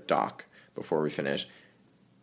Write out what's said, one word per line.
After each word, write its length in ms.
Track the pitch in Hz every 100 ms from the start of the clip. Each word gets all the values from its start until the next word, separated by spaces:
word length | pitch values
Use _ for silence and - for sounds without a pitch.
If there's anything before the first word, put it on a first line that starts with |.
| -
doc 400 | 73 50 - - - -
before 280 | - - 78
we 80 | 76
finish. 360 | - 69 69 - - - - - _ _ _